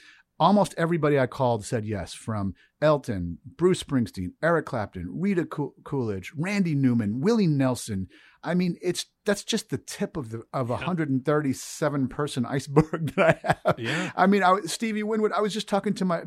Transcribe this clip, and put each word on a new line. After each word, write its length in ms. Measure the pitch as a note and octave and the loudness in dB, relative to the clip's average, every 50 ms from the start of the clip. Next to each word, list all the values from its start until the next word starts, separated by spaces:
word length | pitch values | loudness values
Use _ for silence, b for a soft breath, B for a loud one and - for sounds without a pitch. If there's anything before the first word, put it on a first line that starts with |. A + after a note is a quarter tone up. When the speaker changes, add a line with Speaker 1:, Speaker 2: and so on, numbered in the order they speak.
| B B B B B _ _ _ | B B B B B _ _ _
Speaker 1:
Almost 340 | D#3 F3 G3+ G#3 F#3 - - | 4 4 6 4 4 2 0
everybody 420 | - E3 E3 F3 D#3+ D3 D3 D3 C#3 | -2 0 0 0 2 2 4 4 4
I 80 | B2+ | 2
called 360 | B2 - - C3 A#2+ A#2 A2 G2+ | 0 0 0 0 2 2 0 -2
said 220 | - C3 A#2 G#2+ | -4 -4 -4 -2
yes, 280 | G#2+ G#2+ F#2+ F#2 - - | -4 -4 -6 -6 -8 -12
from 420 | - - - A2 G#2 G2 G2 - b b b b _ | -10 -8 -6 -4 -2 -4 -4 -6 b b b b _
Elton, 560 | D3 D#3 D3+ C#3 - - G#2+ F#2 F2 F2 E2+ - - | 2 4 4 2 0 -4 -4 -4 -4 -6 -8 -10 -14
Bruce 380 | - - - E3 F#3 F3 - - | -20 -4 2 2 4 4 2 0
Springsteen, 480 | - C#3+ B2+ A2+ - - G2 F2+ F2+ - _ | -2 0 0 0 0 -2 -6 -8 -8 -6 _
Eric 240 | D3+ E3 E3+ D#3 C3+ | 0 2 2 2 0
Clapton, 420 | - - A#2 G2+ F#2+ - F#2 F2 F2+ - C#3+ | -2 -6 -6 -6 -6 -8 -10 -10 -8 -6 -4
Rita 240 | F3+ G3+ G3 E3+ D3+ | -2 0 0 0 0
Coo-, 300 | D#3 - - C#3+ - - - - | -2 -4 -6 -6 -6 -8 -14 -12
Coolidge, 500 | - D3 C3+ A#2+ G#2+ G2+ F#2+ F#2 - - | -8 -6 -4 -4 -4 -4 -6 -8 -10 -8
Randy 400 | C3+ E3 F#3 G#3 G3+ F#3 E3+ D3+ | -6 -4 -2 0 0 0 2 2
Newman, 460 | C#3 C3+ B2+ B2 A#2 G#2+ G2+ G#2+ C3 | 2 4 4 4 4 2 0 -2 0
Willie 260 | C#3 G#3 A#3+ A3+ G3 | 2 2 2 4 4
Nelson. 600 | D#3+ D3 C3+ C3+ B2+ B2 A2+ - - G#2 F#2+ F#2 B B B B B B B - | 2 2 2 2 0 0 -2 -4 -6 -6 -6 -6 B B B B B B B -6
I 120 | D3 F3 | -2 0
mean, 200 | F3+ F#3 F3 E3+ - | 0 0 0 -2 -2
it's, 240 | - F3+ F3 - - - _ _ _ | -4 -4 -4 -4 -8 -10 _ _ _
that's 180 | G3+ G3+ - - | -2 -2 -2 -2
just 260 | - A#3 G#3 - - | -2 -4 -4 -2 -4
the 80 | - | -8
tip 400 | - - - - - G3+ G3 - | -8 -8 -10 -8 -6 -8 -6 -6
of 140 | E3+ B2+ A2 | -10 -10 -8
the, 120 | A2+ A2+ - - | -10 -12 -12 -8
of 180 | - C#3 B2+ A#2 | -6 -4 -4 -2
a 40 | A#2+ | -4
Speaker 2:
Yeah. 60 | - C3 | -4 -4
Speaker 1:
hundred 240 | E3 F3+ D#3+ D#3 C#3 | -4 -2 -2 0 0
and 140 | C3+ C3 B2+ | 0 0 2
thirty-seven 840 | D#3+ D3 D3+ D3+ C3+ C3 - - - - - D#3+ D3 C#3+ C#3+ C3 B2 | 2 2 2 2 0 -2 -4 -8 -12 -6 -4 -2 -2 0 0 -2 -2
person 360 | - - D3 C#3+ - C3+ A#2+ | -2 -4 -4 -4 -2 -4 -2
iceberg 680 | - B2 C#3+ - D3 C3+ D3 D#3 - - E3 E3 C3+ | -2 -2 -4 -4 4 4 4 4 4 -2 -4 -4 -4
<laughs> 40 | - | 0
that 240 | F#3+ E3+ E3 D#3+ - - - - - _ | 4 4 4 4 4 0 -2 -2 0 _
I 60 | G#3 | 0
have. 100 | - - | 0 0
Speaker 2:
Yeah. 320 | A2+ A#2 C#3+ E3+ F#3 E3 - | -2 -2 -2 -2 -2 -4 2
Speaker 1:
I 80 | - F3+ | 4 4
mean, 160 | G3 G3+ G3+ F#3+ | 6 6 6 6
I, 160 | F3+ F#3 G#3 - | 4 4 4 0
Stevie 380 | D#3+ - - A#3 A3 G#3 G#3+ G#3+ | -6 -6 -4 -4 -2 -2 -2 -2
Winwood, 280 | G#3 A3 G#3+ G#3+ G3+ | -2 0 0 0 0
I 80 | E3+ F#3 | 2 0
was 140 | G#3+ G#3 F3+ | 0 0 -2
just 160 | G#3+ - - | -4 -4 -2
talking 240 | G#3+ G3 - G#3+ F#3+ | -2 0 0 0 -2
to 100 | - F#3+ | 0 0
my, 200 | F3+ E3+ - - | 0 0 -2 -4